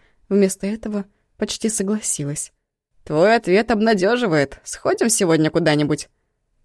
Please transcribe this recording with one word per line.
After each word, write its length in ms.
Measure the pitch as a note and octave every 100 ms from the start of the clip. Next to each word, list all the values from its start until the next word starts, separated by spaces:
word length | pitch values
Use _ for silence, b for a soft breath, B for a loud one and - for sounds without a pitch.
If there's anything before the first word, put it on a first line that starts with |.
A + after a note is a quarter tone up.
| _ _ -
Вместо 380 | G3+ F#3+ - G3
этого 380 | A3 G#3+ G#3 G3 _ _ -
почти 320 | F3 - A3
согласилась. 840 | A3 G3 G#3+ - - C#3+ D3+ - _ _ _ _ _
"Твой 300 | - D3+ G3+
ответ 360 | A3+ F3 F#3+ A#3
обнадеживает. 920 | A3 A3 G#3+ F#3 B3 A3+ D#3 C#3 -
Сходим 440 | - - C#4 G4 C4
сегодня 420 | - F3+ D#3+ D#3
куда-нибудь?" 580 | E3 D#3+ D3 D3+ D3+ - _ _ _ _ _